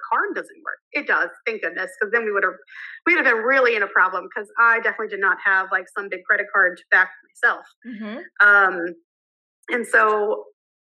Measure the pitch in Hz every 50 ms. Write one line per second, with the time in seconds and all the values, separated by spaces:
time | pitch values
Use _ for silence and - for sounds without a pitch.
0 | - - 233 262 - 415 311 196 165 - - _ - - - - _ _ - 294
1 | - - - 156 170 170 - - - 233 220 202 185 165 156 190 185 180 - -
2 | 220 202 214 233 226 214 202 196 190 185 185 - _ - - - - - - -
3 | - 330 349 320 277 262 240 226 220 247 269 277 254 240 233 214 202 196 - 208
4 | 180 185 185 185 175 - - 233 208 208 - - 233 233 226 226 226 214 202 -
5 | 220 208 202 190 196 196 190 - - 202 196 190 190 185 196 190 185 - - 208
6 | 202 196 - 180 - - 214 202 202 202 - 202 185 180 180 - - - 208 185
7 | 185 - - - _ _ _ - - 233 185 - - - _ _ - 233 247 202
8 | 214 208 220 285 359 - _ - 202 208 202 202 196 185 185 175 170 180 175 -
9 | _ _ _ _ _ _ _ _ _ _ _ _ _ - 226 240 226 - - 226
10 | 220 214 214 214 208 214 - - - - _ _ _ _ _ _